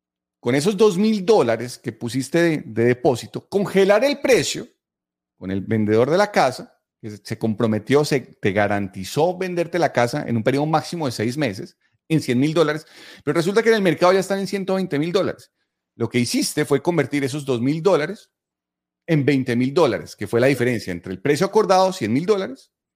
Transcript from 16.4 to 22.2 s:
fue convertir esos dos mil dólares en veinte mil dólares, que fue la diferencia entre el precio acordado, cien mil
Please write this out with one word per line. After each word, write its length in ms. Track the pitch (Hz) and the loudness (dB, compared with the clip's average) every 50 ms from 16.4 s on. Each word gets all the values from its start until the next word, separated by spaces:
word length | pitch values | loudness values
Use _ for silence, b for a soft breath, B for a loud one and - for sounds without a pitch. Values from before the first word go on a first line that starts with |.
| 214 - - 147 147 | -2 -2 -2 -2 0
fue 160 | - 143 131 | 0 0 0
convertir 420 | - 175 175 160 135 117 143 143 135 | 0 0 0 0 -2 0 -2 -4 -4
esos 220 | 131 127 151 139 | -4 -4 -6 -4
dos 160 | 135 131 117 | -4 -4 -2
mil 200 | 120 135 151 165 | 0 -2 -2 0
dólares 500 | 160 202 185 151 147 170 202 - - _ _ _ _ _ _ _ _ _ _ _ _ _ _ _ _ - | 2 2 2 2 0 -2 -8 -12 -18 _ _ _ _ _ _ _ _ _ _ _ _ _ _ _ _ 0
en 160 | 165 147 131 | 0 2 2
veinte 300 | 139 143 135 127 - 120 | 2 2 2 0 0 0
mil 180 | 120 127 135 143 | 0 0 0 2
dólares, 420 | 175 165 127 104 85 87 - - | 2 2 2 2 -2 -6 -12 -10
que 120 | - 104 95 | -10 -8 -2
fue 140 | - 117 | 0 2
la 60 | 123 135 | 2 2
diferencia 440 | 143 127 123 123 123 107 - 95 | 2 2 0 0 0 -2 -4 -6
entre 220 | 87 85 - 92 92 | -8 -8 -8 -10 -10
el 80 | - | -4
precio 240 | - 139 151 143 185 | 0 0 0 2 0
acordado, 480 | 196 - 220 208 180 190 185 190 190 190 | 2 2 2 2 4 4 4 4 2 0
cien 180 | - - 101 | -2 -2 0
mil 140 | 117 139 | 0 0